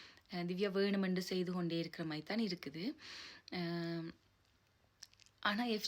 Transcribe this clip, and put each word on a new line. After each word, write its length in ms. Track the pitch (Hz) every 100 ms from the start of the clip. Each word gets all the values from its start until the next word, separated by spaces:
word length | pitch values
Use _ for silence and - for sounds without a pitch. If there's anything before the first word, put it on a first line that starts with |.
| - - -
அ, 100 | 180
திவ்யா 260 | 175 180 202
வேணுமென்று 480 | 190 202 196 190 185
செய்து 340 | 185 185 175
கொண்டே 260 | 180 170 165
இருக்கிற 260 | 165 -
மாதிரி 180 | 160 151
தான் 180 | 156 214
இருக்குது. 540 | 214 175 139 160 214 - - - - - -
அ, 80 | 180 170 170 165 165 165 - _ _ _ _ _ _ _ _ - - - _
ஆனா 240 | 208 208
எஃப் 220 | 240 214